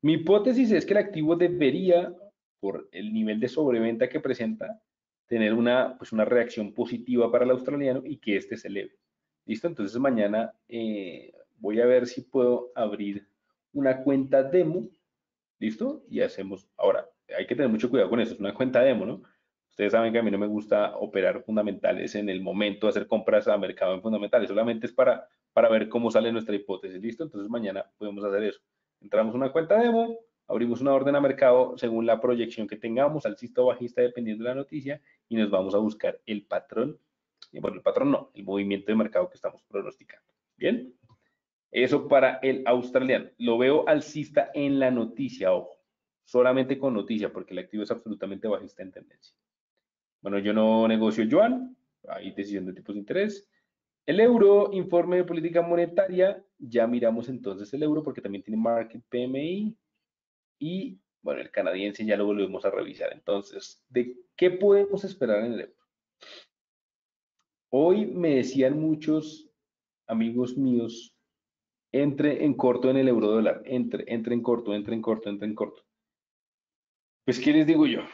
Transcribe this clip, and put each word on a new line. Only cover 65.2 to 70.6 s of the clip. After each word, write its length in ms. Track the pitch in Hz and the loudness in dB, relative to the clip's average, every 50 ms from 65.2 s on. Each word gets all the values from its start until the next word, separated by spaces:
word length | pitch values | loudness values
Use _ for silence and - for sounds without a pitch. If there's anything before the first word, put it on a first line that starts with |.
| 135 113 107 104 110 | -2 0 0 0 0
en 100 | 120 117 | -2 -6
el 80 | 98 | -8
euro? 120 | 76 - _ _ _ _ _ _ _ _ _ _ - - - - - _ _ _ _ _ _ _ _ _ _ _ _ _ _ _ _ _ _ _ _ _ _ _ _ _ | -10 -12 _ _ _ _ _ _ _ _ _ _ -20 -20 -20 -20 -20 _ _ _ _ _ _ _ _ _ _ _ _ _ _ _ _ _ _ _ _ _ _ _ _ _
Hoy 360 | - 131 151 170 190 208 214 | 2 4 4 6 4 4 2
me 300 | - - 180 170 160 143 | -2 -4 -2 0 2 2
decían 440 | 131 120 - - 139 131 131 147 151 | 2 2 0 0 2 2 2 2 2
muchos 720 | 156 156 156 151 - 156 156 156 156 - - - - _ _ _ _ _ _ _ _ _ _ _ _ | 0 0 -2 -2 0 -2 -2 0 -2 -6 -16 -18 -20 _ _ _ _ _ _ _ _ _ _ _ _
amigos 500 | - 113 113 113 117 117 123 127 123 - | -6 -2 -2 -2 -2 0 -2 -4 -4 -2
míos, 540 | 143 | -2